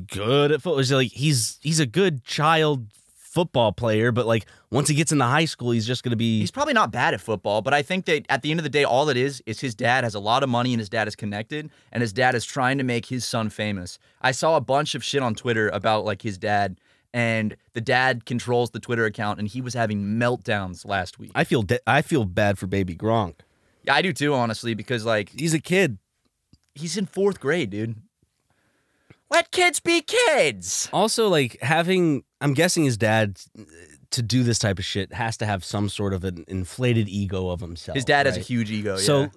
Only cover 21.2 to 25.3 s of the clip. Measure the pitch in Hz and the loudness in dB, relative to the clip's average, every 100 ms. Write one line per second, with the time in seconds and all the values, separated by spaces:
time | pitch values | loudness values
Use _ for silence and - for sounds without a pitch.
21.2 | 104 131 165 139 95 120 - 139 - 156 | -8 -4 0 2 2 0 2 0 2 0
22.2 | 98 90 104 98 95 98 92 82 107 113 | 0 2 2 0 -2 -2 -2 -2 0 0
23.2 | 92 - _ _ _ _ - 143 175 127 | 0 -6 _ _ _ _ 0 0 0 0
24.2 | 147 135 117 107 117 107 110 120 113 107 | 0 0 0 -2 -4 -6 -4 -4 0 -2
25.2 | 98 | -2